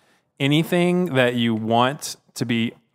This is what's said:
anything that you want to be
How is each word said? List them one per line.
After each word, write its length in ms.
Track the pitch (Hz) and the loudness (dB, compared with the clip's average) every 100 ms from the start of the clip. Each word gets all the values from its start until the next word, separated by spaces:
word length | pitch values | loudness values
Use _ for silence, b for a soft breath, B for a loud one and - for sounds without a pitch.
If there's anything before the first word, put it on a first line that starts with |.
| _ _ _ - | _ _ _ -4
anything 760 | 139 151 165 175 175 180 175 131 | 0 2 2 0 2 0 0 2
that 200 | 123 123 | 2 2
you 180 | 117 | 0
want 640 | 110 110 117 127 151 - - _ | -2 0 2 2 -2 -12 -14 _
to 120 | - 120 | -10 -4
be 260 | 117 117 - _ | -2 -2 -8 _